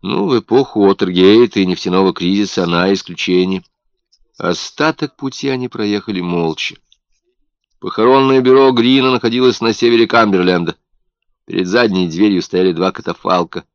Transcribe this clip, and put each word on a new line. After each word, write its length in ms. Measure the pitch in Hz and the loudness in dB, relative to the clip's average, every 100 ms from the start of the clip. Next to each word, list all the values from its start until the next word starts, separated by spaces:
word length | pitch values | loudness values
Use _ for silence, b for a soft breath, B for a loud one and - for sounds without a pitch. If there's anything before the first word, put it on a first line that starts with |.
Ну, 260 | 90 110 202 | -6 -4 0
в 120 | 123 | -2
эпоху 420 | - 117 104 110 | 2 0 0 2
Уотергейта 800 | 98 98 92 90 92 110 120 - | 2 2 -2 4 6 6 4 2
и 60 | 92 | -2
нефтяного 460 | 90 - 92 95 | -2 -2 0 0
кризиса 520 | 87 90 98 101 - | 0 -2 -2 -2 -4
она 280 | 87 87 92 | -2 0 0
исключение. 720 | 95 - 87 - 90 92 95 _ _ _ _ _ _ _ _ | -2 -4 -10 -2 0 0 -4 _ _ _ _ _ _ _ _
Остаток 800 | 87 85 - - 151 160 147 _ | -6 -6 -8 -4 -4 -4 -10 _
пути 320 | 135 - 139 | -12 -8 -6
они 200 | 131 127 | -6 -6
проехали 520 | 113 104 104 104 95 | -6 -4 -4 -4 -6
молча. 560 | 87 87 82 78 - - _ _ _ _ _ _ _ _ _ _ | -4 -2 -2 -4 -10 -12 _ _ _ _ _ _ _ _ _ _
Похоронное 600 | 92 - 117 135 135 135 | -12 0 2 4 4 2
бюро 300 | 127 131 135 | 4 4 4
Грина 400 | 123 117 135 131 | 2 2 2 2
находилось 500 | 123 117 120 127 - | 0 -2 0 0 0
на 120 | 113 | -2
севере 340 | 107 117 117 113 | 0 2 2 2
Камберленда. 720 | 117 110 95 90 90 85 - _ _ _ _ _ _ _ | 2 2 2 2 0 -2 -8 _ _ _ _ _ _ _
Перед 200 | 92 90 | -6 -2
задней 400 | 110 120 92 90 | 0 0 0 -4
дверью 360 | 80 104 95 | 0 0 0
стояли 300 | - 92 92 | -2 -2 -2
два 200 | 82 92 | 0 -4
катафалка. 720 | - - 85 92 90 87 - - | -4 -10 -8 -2 -2 -2 -10 -16